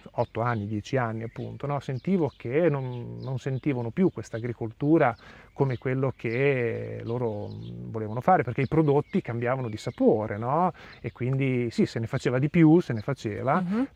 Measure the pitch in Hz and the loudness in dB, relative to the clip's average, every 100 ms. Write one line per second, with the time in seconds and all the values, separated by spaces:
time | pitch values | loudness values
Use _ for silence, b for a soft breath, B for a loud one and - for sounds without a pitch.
0 | - - 120 - 120 113 101 107 - 131 | -8 -4 -4 -2 -2 -2 -2 -6 -2 -2
1 | 117 110 113 - 113 113 139 143 - 131 | -2 -6 -10 -10 -10 -8 -6 -6 -4 -6
2 | - 190 139 - 117 139 170 143 127 123 | 0 0 0 -4 -2 2 2 2 -2 -8
3 | 117 117 120 131 139 131 151 123 117 139 | -10 -10 -6 -6 -4 -2 -2 -2 -2 2
4 | 185 - 104 113 120 117 117 - 143 160 | 2 0 -8 -6 -6 -6 -8 -2 4 4
5 | 131 110 B B B - 139 120 131 131 | 4 0 B B B -2 0 0 -2 0
6 | 131 - 123 117 139 131 117 110 110 110 | 0 -2 -2 2 2 2 0 -2 -6 -8
7 | 113 120 120 104 104 107 113 117 123 113 | -6 -2 -2 -4 -8 -10 -12 -12 -8 -6
8 | 107 113 - 180 131 120 135 151 156 139 | -6 -2 4 4 2 -2 0 2 4 2
9 | - 190 - 117 120 135 123 110 - - | 2 -2 -2 -4 -2 -2 -4 -6 -6 0
10 | 262 117 107 104 120 151 180 - B B | 2 4 0 -4 -2 0 0 -2 B B
11 | - - 120 135 135 127 120 - - 123 | -10 -4 -2 0 0 0 0 0 0 0
12 | 113 131 143 127 143 175 156 170 - 117 | -4 -2 0 0 2 6 8 8 6 -2
13 | 101 135 113 101 117 165 180 214 269 | -4 -4 -4 -2 0 0 0 -2 -2